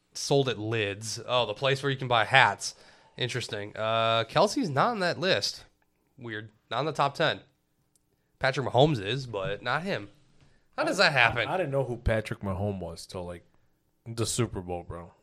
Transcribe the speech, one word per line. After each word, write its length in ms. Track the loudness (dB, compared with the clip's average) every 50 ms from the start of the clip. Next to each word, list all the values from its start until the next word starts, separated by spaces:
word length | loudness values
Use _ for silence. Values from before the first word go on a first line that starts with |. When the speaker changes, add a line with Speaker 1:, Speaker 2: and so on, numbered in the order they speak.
| _ _ _
Speaker 1:
sold 340 | -10 -2 2 2 4 4 2
at 100 | 0 -2
Lids. 640 | -2 -2 0 0 0 0 -2 -4 -8 -8 -10 -10 -6
Oh, 200 | 0 0 0 2
the 80 | 0 -2
place 280 | -2 0 0 0 2 0
where 80 | -2
you 80 | -4 -2
can 100 | -2 2
buy 160 | 2 2 4
hats. 500 | 6 8 8 8 8 6 0 -6 -10 -12 -12 -20 -20 -20 -20 _ _ _ -6
Interesting. 580 | -6 -4 -4 -6 -6 -6 -8 -8 -8 -8 -8
Uh, 480 | -4 -2 0 2 2 2 4 4 2 2
Kelsey's 460 | 2 2 2 2 2 2 -2 -2 -2
not 200 | 0 2 2 2
on 100 | 0 0
that 200 | -2 -2 -2 -2
list. 440 | 0 0 0 0 0 -4 -6 -8 -16 -20 _ _ _ _ _ _ _ _ _ -16
Weird. 320 | -12 -10 -8 -10 -10 -12 -18 _ _ _
Not 100 | -4 -2
in 60 | -2
the 60 | -2 0
top 220 | 0 0 0 2
ten. 260 | 0 0 0 0 -2 -6 _ _ _ _ _ _ _ _ _ _ _ _ _ _ _ _ _ _ _
Patrick 280 | -2 0 0 0 -2
Mahomes 340 | 2 6 6 6 6 6 2 -2
is, 220 | -4 -4 -4 -6
but 360 | -6 -6 -4 -4 -4 -4 -4 -4
not 200 | -4 -4 -2 -2
him. 260 | -4 -6 -6 -8 -12 -18 _ _ _ _ _ -20 _ _ _ _ _ _ -4
How 60 | -2
does 120 | -2 2
that 160 | 4 2 4 6
happen? 340 | 4 4 4 4 0 -2
Speaker 2:
I, 80 | -2 -2
I 20 | -2
didn't 140 | -2 -2 -2
know 120 | -2 -2
who 120 | -2 -6 -4
Patrick 420 | -2 0 0 0 -2 -4 -8 -8
Mahomes 380 | -6 -6 -4 -2 -4 -4 -4 -6
was 240 | -8 -10 -10 -14 -16
till, 200 | -12 -12 -10 -10
like, 180 | -10 -12 -14 -16 _ _ _ _ _ _ _ _ _ _ _ _
the 180 | -12 -4 -4 -2
Super 380 | -2 0 0 0 0 -2 -6 -8
Bowl, 200 | -6 -8 -8 -8
bro. 240 | -10 -12 -14 -14 -16 -20 _